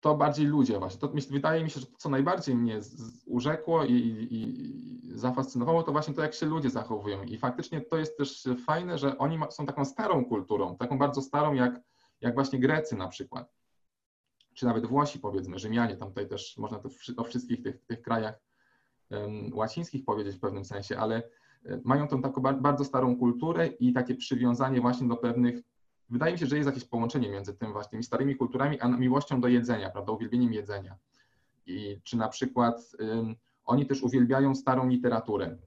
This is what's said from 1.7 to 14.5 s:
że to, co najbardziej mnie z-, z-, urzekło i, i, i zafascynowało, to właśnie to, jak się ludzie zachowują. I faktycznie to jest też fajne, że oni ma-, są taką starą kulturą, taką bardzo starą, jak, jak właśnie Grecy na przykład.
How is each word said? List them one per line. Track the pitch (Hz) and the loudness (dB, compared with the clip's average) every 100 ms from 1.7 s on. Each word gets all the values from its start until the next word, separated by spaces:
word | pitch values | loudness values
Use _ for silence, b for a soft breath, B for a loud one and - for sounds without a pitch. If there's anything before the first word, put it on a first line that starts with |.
| 143 | -6
że | 127 | -12
to, | _ | _
co | 156 | -2
najbardziej | 135 139 139 147 120 | 2 2 0 2 2
mnie | 117 107 | 2 -2
z-, | 104 - | -8 -12
z-, | 113 - - | -14 -14 -4
urzekło | 120 131 160 - 165 135 | -2 0 -2 2 2 4
i, | |
i, | 123 117 110 117 117 110 - - - - - - | 4 4 -2 -4 -4 -4 -6 -10 -10 -12 -14 -12
i | 87 | -4
zafascynowało, | 127 123 135 123 123 165 | -2 -2 -2 -2 2 2
to | 160 | 2
właśnie | 147 151 | -2 -2
to, | 143 | -2
jak | 151 | -4
się | - 156 | -2 -2
ludzie | 160 135 | 0 -2
zachowują. | 143 120 107 104 98 | -2 -4 -6 -4 -6
I | 98 110 | -8 -4
faktycznie | 123 123 - 156 | -4 -4 -6 -8
to | - 160 | -2 -2
jest | 156 - | -2 -2
też | 139 - 127 123 - | -4 -4 -4 -2 0
fajne, | 160 180 160 | -2 -2 -2
że | 139 135 | -2 0
oni | 143 160 | -2 0
ma-, | 151 | -4
są | - 143 | -6 -6
taką | 143 139 | -2 -4
starą | - 214 165 123 | -2 2 2 2
kulturą, | 107 92 101 95 - | -2 0 0 0 -2
taką | 123 135 | -2 2
bardzo | 143 135 | 2 0
starą, | 135 143 151 | -2 0 2
jak, | 135 123 123 _ _ _ _ | 4 2 2 _ _ _ _
jak | 123 120 | -2 0
właśnie | 139 131 | 0 4
Grecy | 131 156 156 107 | 4 4 0 -4
na | 92 | -6
przykład. | - 98 123 - _ _ _ _ _ _ _ _ _ _ | -8 -12 -12 -14 _ _ _ _ _ _ _ _ _ _